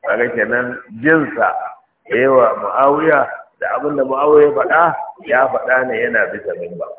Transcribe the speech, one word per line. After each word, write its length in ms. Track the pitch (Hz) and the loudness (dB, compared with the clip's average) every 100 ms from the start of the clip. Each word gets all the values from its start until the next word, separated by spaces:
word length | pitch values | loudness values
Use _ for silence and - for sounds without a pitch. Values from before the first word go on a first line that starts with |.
Kaga 220 | - 113 120 | -4 -2 -2
kenan 480 | 117 107 120 123 127 - 110 139 | -2 -2 -2 -4 -8 -16 -4 2
jinsa 480 | 160 131 110 101 - - - _ _ - | 2 2 -2 -2 -2 -10 -14 _ _ -4
da 60 | 110 | 0
yawa 400 | 135 131 117 - | 4 4 4 0
Mu'awiya 600 | 101 98 135 147 160 147 131 - - _ | -4 2 2 2 2 2 0 -6 -18 _
da 80 | 90 120 | -6 -4
abin 160 | 147 143 | -4 -4
da 60 | |
Mu'awiya 420 | 131 135 147 151 147 | -2 0 4 6 6
ya 80 | |
faɗa, 300 | 139 123 156 170 - - - - | 2 0 2 2 0 -10 -14 -2
ya 160 | 127 135 | 0 2
faɗa 380 | 127 - 131 127 | -2 0 0 0
ne 80 | 113 | -2
yana 320 | 120 117 98 | -2 0 -2
bisa 240 | - 98 85 | -4 -8 -8
mimbar. 300 | 87 87 73 | -10 -12 -14